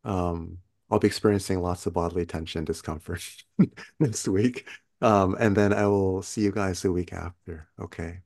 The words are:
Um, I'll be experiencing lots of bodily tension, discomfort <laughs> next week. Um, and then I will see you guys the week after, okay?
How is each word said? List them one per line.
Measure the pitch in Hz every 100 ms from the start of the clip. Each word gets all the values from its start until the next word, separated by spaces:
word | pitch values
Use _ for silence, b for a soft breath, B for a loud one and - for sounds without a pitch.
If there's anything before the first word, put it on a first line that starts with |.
Um, | 110 95 87 85 82 87 _ _ _
I'll | 104
be | 104
experiencing | - 107 101 - 92
lots | 90 90 -
of |
bodily | 85 85 87 85
tension, | 80 82 85
discomfort | 78 80 - 78 - 87 - - - -
<laughs> | 170 - - _
next | 147 110 -
week. | 95 123 247 - B _ _
Um, | 117 101 95 101
and | 113 98
then | 101
I | 101 104
will | 101 95 95
see | 98 -
you | 101
guys | 101 95 90
the | 98
week | 90 87
after, | 87 85 - - 82 80 -
okay? | - - 82 87